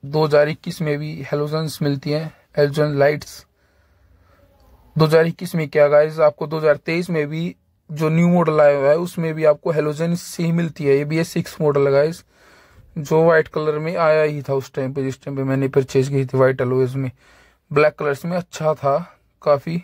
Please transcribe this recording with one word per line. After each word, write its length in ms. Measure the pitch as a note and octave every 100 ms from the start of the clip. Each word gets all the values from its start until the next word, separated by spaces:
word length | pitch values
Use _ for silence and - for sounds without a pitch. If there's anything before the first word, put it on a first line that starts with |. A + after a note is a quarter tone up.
दो 200 | C#3 D3+
हज़ार 240 | D#3 D3 D3
इक्कीस 320 | D#3 - -
में 180 | D3+ D3
भी 120 | D3+ D#3+
हैलोजन्स 580 | C#3 D3 D3 D#3 D#3+ -
मिलती 280 | D3 C#3 D3
हैं, 160 | D3 D#3+ - _ -
हैलोजन 380 | D3 C#3+ D3+ C#3+
लाइट्स। 460 | C#3 D3+ - - _ _ _ _ _ _ _ _ _ _ _ _ _ _ _ -
दो 80 |
हज़ार 220 | D#3 D#3+ E3
इक्कीस 280 | - F3+
में 140 | E3+ D3+
क्या 180 | D3+ D3
गाइस, 300 | D3 D#3 D#3
आपको 260 | D3+ - D3+
दो 120 | D#3
हज़ार 180 | D#3 C#3
तेईस 300 | - E3 F3+
में 160 | E3 D3
भी 260 | D#3 F3 - _ _ _
जो 180 | D3+ D#3
न्यू 200 | D#3+ F3
मॉडल 320 | F3 D#3+ D#3
आया 160 | D3 C#3+
हुआ 120 | C#3
है 80 | D#3
उसमें 340 | F3 - E3
भी 100 | D#3 D#3
आपको 240 | D3+ -
हैलोजन 440 | D#3 D3+ D3 E3 E3+
से 260 | - -
ही 100 | E3+
मिलती 320 | E3 E3+ -
है। 120 | C#3+ C#3
ये 80 |
भी 200 | D3 D#3+
सिक्स 320 | E3+ F3 E3+ -
मॉडल 260 | D3+ C#3+ C#3
है 60 |
गाइस, 320 | C#3 D3+ E3 _ _ _ _ _ _ _ -
जो 280 | C#3+ D#3+
व्हाइट 240 | E3 D#3+ D#3
कलर 300 | - D#3 D3+
में 160 | D#3 F3+
आया 260 | D#3+ D#3
ही 200 | D#3 D3
था 120 | C3
उस 180 | C#3 C3
टाइम 180 | - C3
पे, 100 | C#3+
जिस 200 | C3 C3
टाइम 140 | - C#3
पे 80 |
मैंने 240 | C3+ C3+ C3+
परचेज 380 | C3+ C3 C3+ C3
की 160 | C#3
थी 140 | C3 C3
व्हाइट 220 | C3 C3
एलॉयज 340 | B2 B2+ C3 C3
में, 140 | C3+ - _ _ _ _ _
ब्लैक 240 | D3 D3+
कलर्स 300 | - D3+ C#3
में 120 | E3+ F3
अच्छा 380 | F3 - D#3
था 240 | D#3 C#3+ C#3+ F3 _ _ _
काफ़ी 340 | - C#3+ - E3+